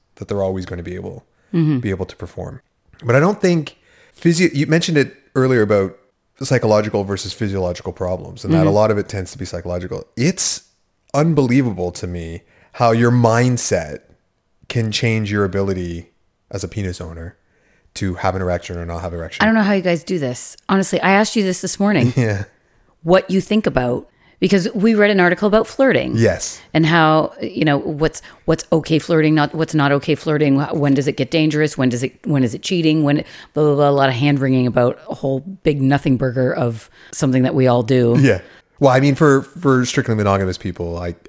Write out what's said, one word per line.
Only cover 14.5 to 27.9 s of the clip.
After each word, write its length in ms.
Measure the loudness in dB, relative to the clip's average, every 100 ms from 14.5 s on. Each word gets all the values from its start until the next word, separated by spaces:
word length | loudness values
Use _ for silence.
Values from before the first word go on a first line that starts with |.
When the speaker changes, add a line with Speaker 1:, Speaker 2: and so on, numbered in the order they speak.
| _ -8
Speaker 1:
can 220 | -4 -2
change 380 | -2 0 0 0
your 120 | 0
ability 680 | 0 0 -2 -2 -6 -10 -14 _ _ _ -14
as 140 | -10
a 40 | -8
penis 320 | -6 -6 -6
owner 360 | -12 -12 -14 -16 _ _ _ _ _
to 200 | -8 -6
have 200 | -2 -2
an 60 | -2
erection 380 | -2 -4 -6 -10
or 80 | -8
not 160 | -8
have 100 | -8
erection. 300 | -10 -8 -2
Speaker 2:
I 40 | 0
don't 80 |
know 80 | 2
how 120 | 2
you 80 | 0
guys 200 | 0 -2
do 160 | -4 -4
this. 380 | -4 -6 -12 -10 -2
Honestly, 280 | 0 0 0
I 80 | 2
asked 240 | 2 2 0
you 60 |
this 180 | -2 -2
this 180 | -4 -2
morning. 340 | 0 2 2
Speaker 1:
<laughs> 20 | 2
Yeah. 280 | 0 -2 -8 _ _ _ _ _
Speaker 2:
What 260 | 2 2 2
you 120 | -2
think 260 | 0 0 0
about, 420 | 0 -2 -4 -8 _ _ -4
because 340 | 0 2 0
we 200 | 0 2
read 160 | 4 4
an 80 | 4
article 300 | 2 2 2
about 180 | 2 0
flirting. 460 | 0 2 2 0 2
Speaker 1:
Yes. 440 | 2 0 -8 -14 -4
Speaker 2:
And 140 | 0 2
how, 480 | 4 4 4 0 -6
you 220 | -8 -2
know, 140 | 0 0
what's, 440 | -2